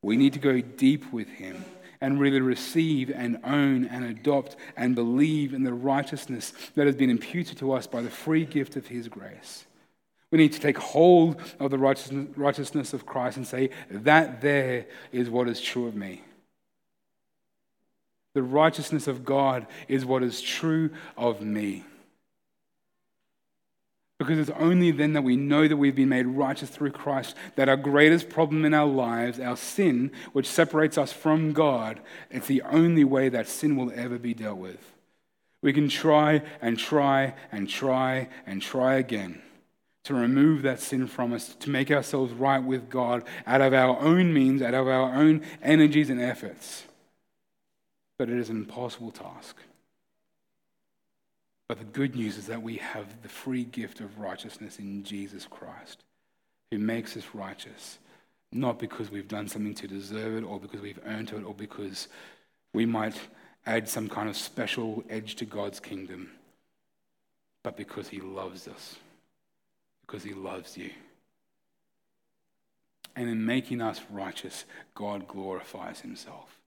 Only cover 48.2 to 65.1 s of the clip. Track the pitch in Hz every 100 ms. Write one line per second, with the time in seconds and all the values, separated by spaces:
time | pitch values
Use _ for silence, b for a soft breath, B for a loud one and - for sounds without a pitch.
48.2 | 120 120 110 110 104 - 123 - 113 -
49.2 | - - - - - _ _ _ _ _
50.2 | _ _ _ _ _ _ _ _ _ _
51.2 | _ _ _ _ _ 110 107 135 139 127
52.2 | 107 104 101 113 113 113 - 110 101 113
53.2 | 110 - - 127 120 120 101 - 104 101
54.2 | 98 92 107 - 104 - 101 101 101 101
55.2 | 98 98 - - - - - - _ _
56.2 | _ _ _ _ _ 110 107 113 110 113
57.2 | - 110 95 101 113 110 - - b b
58.2 | b b b 117 131 117 113 - 104 101
59.2 | 98 107 104 110 104 101 95 98 98 107
60.2 | 110 110 110 101 98 104 104 101 - 110
61.2 | 110 107 101 101 107 - 101 95 - B
62.2 | B B B B _ - 113 113 107 107
63.2 | - b b b - 113 110 - 110 104
64.2 | 107 101 - - 110 - 113 110 -